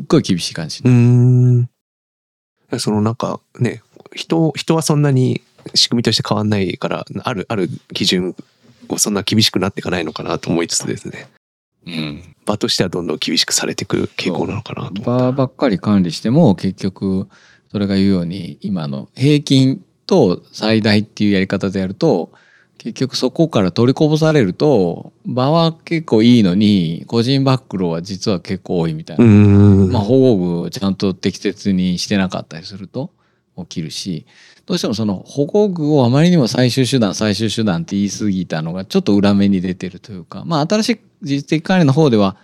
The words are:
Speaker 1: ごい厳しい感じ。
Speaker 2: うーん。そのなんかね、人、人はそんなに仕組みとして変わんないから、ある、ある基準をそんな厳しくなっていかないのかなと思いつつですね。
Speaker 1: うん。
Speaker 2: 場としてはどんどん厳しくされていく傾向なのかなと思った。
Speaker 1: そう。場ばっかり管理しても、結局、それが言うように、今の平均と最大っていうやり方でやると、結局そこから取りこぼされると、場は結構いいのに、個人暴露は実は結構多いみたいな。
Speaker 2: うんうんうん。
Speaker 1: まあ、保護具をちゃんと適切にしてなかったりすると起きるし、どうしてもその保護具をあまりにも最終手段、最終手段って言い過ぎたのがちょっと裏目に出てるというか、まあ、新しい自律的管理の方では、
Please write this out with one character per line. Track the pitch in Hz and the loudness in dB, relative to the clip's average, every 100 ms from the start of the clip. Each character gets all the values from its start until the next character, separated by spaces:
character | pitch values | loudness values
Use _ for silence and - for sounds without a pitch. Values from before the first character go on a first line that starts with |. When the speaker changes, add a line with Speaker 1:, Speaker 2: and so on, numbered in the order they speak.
| - | 0
Speaker 1:
ご | 151 | 2
い | |
厳 | - 87 | 2 -2
し | - | -4
い | |
感 | - 80 | -8 -10
じ。 | - 127 | -2 2
Speaker 2:
う | |
ー | |
ん。 | 123 120 123 123 123 123 123 120 _ _ _ _ _ _ _ _ _ _ 127 | 4 6 6 4 4 4 2 0 _ _ _ _ _ _ _ _ _ _ -4
そ | - | -2
の | 107 | 0
な | 107 | -2
ん | 120 | -2
か | 92 - _ - | -6 -8 _ -4
ね、 | 117 - _ - - | -4 -4 _ -20 -18
人、 | - - 165 160 - | -14 -4 0 0 -2
人 | - 160 | -2 0
は | |
そ | - 147 | 0 2
ん | |
な | 147 | 2
に | 131 123 - - _ - | 2 2 -2 -10 _ -6
仕 | - - | -2 0
組 | 120 | 0
み | |
と | 117 | 0
し | - | 0
て | - | -2
変 | 107 | -2
わ | |
ん | 107 | 0
な | 104 | 0
い | 90 - | -2 -4
か | 92 | -6
ら、 | 85 - - | -6 -8 -8
あ | - | -6
る、 | 123 - | -6 -4
あ | 107 | -4
る | - 135 - - | -4 -6 -12 -6
基 | - | -2
準 | 185 180 - - _ _ _ - | -2 -2 -8 -18 _ _ _ -10
を | - | -4
そ | 113 | -2
ん | 101 | -2
な | |
厳 | 95 110 | 0 0
し | - | 0
く | 98 | 0
な | 92 | -4
っ | |
て | - | -4
い | |
か | - | -6
な | 90 | -4
い | 78 | -6
の | |
か | - | -8
な | 85 80 | -8 -6
と | - | -2
思 | 85 | -2
い | 85 | -2
つ | - | -4
つ | - | -6
で | - | -8
す | - | -10
ね。 | - - _ _ _ _ _ 85 | -16 -20 _ _ _ _ _ -12
Speaker 1:
う | |
ん。 | 80 78 76 - _ - | -10 -8 -12 -18 _ -6
Speaker 2:
場 | 107 | -4
と | 113 | -2
し | - | -2
て | |
は | 92 | -4
ど | 90 | -4
ん | 85 | -6
ど | 78 | -6
ん | |
厳 | - 82 | -4 -2
し | - | -2
く | |
さ | - - | -4 -4
れ | |
て | - - | -6 -4
い | |
く | 92 92 - | -4 -4 -6
傾 | - | -6
向 | - 87 | -4 -6
な | |
の | 107 | -8
か | - - | -10 -12
な | |
と | - | -10
思 | |
っ | 92 | -8
た。 | |
Speaker 1:
そ | 120 123 | -4 0
う。 | |
場 | 127 | 0
ば | 131 131 | 0 -4
っ | - | -2
か | 139 | -2
り | 90 | 0
管 | 110 101 | 2 2
理 | 85 | 0
し | - | -2
て | 110 | 0
も、 | 143 139 | 4 4
結 | 87 95 - | 2 -2 -4
局、 | 98 - 98 95 98 _ _ _ _ | -8 -4 -4 -4 -6 _ _ _ _
そ | 104 | -4
れ | 101 | -2
が | 98 | 2
言 | |
う | 98 | 2
よ | 92 | 2
う | 85 | -2
に、 | 98 85 - | -8 -12 -10
今 | 101 92 76 | -6 -6 -6
の | 67 - - | -8 -10 -2
平 | 139 147 | 2 2
均 | - 135 131 135 - _ - | 4 2 4 0 -8 _ 0
と | 190 101 - - | 4 4 2 -6
最 | - 107 110 | -4 0 2
大 | 107 107 | 2 0
っ | |
て | 104 - | -2 -2
い | 104 | 0
う | |
や | 98 | 2
り | 95 | 0
方 | 98 98 | -2 -4
で | 98 | -4
や | 92 | -6
る | - | -2
と、 | 165 92 - _ _ _ _ - | 0 0 -4 _ _ _ _ -16
結 | 120 | -12
局 | 110 131 - | -6 -6 -2
そ | 135 | -2
こ | - 160 | 0 0
か | 120 | 0
ら | 90 | 0
取 | 107 123 | 2 2
り | - | 2
こ | 151 | 0
ぼ | 151 | 2
さ | 156 | 2
れ | 151 | 2
る | 92 | 2
と、 | - 147 117 85 87 - _ 190 | 0 2 2 0 -4 -12 _ -6
場 | 127 135 | -2 0
は | 165 165 | 2 0
結 | 160 - 165 160 | -2 -6 -6 0
構 | 113 | 4
い | 120 120 | 6 6
い | |
の | 95 | 4
に、 | 92 104 101 82 82 - | 4 4 2 0 -6 -4
個 | 117 | -2
人 | 120 139 | 0 0
暴 | 135 127 - 98 | 2 0 -4 -4
露 | 87 | -4
は | 82 | -4
実 | 90 92 113 | -8 -6 -4
は | 90 | -4
結 | - 92 | -4 -8
構 | - 90 | -4 -4
多 | 82 | -2
い | |
み | 78 | -6
た | - 82 | -4 2
い | |
な。 | 117 | 6
Speaker 2:
う | |
ん | |
う | 104 | 6
ん | 104 101 101 98 98 | 6 6 6 6 4
う | |
ん。 | |
Speaker 1:
ま | - | 2
あ、 | |
保 | 101 131 | 2 4
護 | 131 101 | 4 4
具 | 90 85 | 0 -2
を | 87 | -4
ち | - | -4
ゃ | 98 | -4
ん | 92 | -2
と | 98 87 | -2 -2
適 | 101 - | -4 -4
切 | 101 - 104 | -4 -4 -2
に | 92 90 87 | 0 0 -4
し | - | -2
て | 101 | -2
な | 92 | -2
か | 92 | -6
っ | - | -12
た | 82 | -16
り | 90 | -16
す | 98 | -16
る | 87 | -12
と | 123 165 _ _ _ _ - | -12 -12 _ _ _ _ -18
起 | 85 | -12
き | 90 | -10
る | 78 | -10
し、 | - 98 80 - _ - _ - | -10 -10 -10 -12 _ -20 _ -6
ど | 180 | -4
う | |
し | |
て | 170 | -4
も | |
そ | 107 107 | -4 -4
の | 92 - | -6 -6
保 | 139 143 | -6 0
護 | 208 208 | 0 0
具 | 175 147 151 | -2 0 2
を | 120 | 4
あ | |
ま | 139 | 4
り | 180 | 4
に | 175 | 4
も | 113 | 2
最 | - 127 | 2 0
終 | 135 120 | 2 0
手 | 135 | 2
段、 | 101 - | 0 0
最 | 107 98 | -2 -2
終 | 110 | -2
手 | 113 | -2
段 | 107 85 | -2 -2
っ | 82 | -4
て | 98 | -2
言 | 101 | -2
い | |
過 | - 107 | -2 -2
ぎ | 92 87 | -2 -4
た | 80 | -6
の | 82 | -6
が | 92 98 | -8 -4
ち | 98 | -2
ょ | |
っ | |
と | 98 101 | 2 2
裏 | 101 | 4
目 | 101 101 | 4 2
に | 95 | 2
出 | 92 | -2
て | 90 92 | -6 -10
る | 87 | -14
と | - | -18
い | 92 | -18
う | |
か、 | - 101 151 | -16 -14 -4
ま | 156 | -4
あ、 | 160 | 0
新 | 214 | 0
し | 214 | 0
い | 220 _ _ | -4 _ _
自 | 151 | -6
律 | 139 - | -6 -2
的 | 160 | -4
管 | - 185 | 0 4
理 | 147 | 4
の | |
方 | 135 151 | 4 4
で | 110 | 4
は、 | 98 - | 2 -2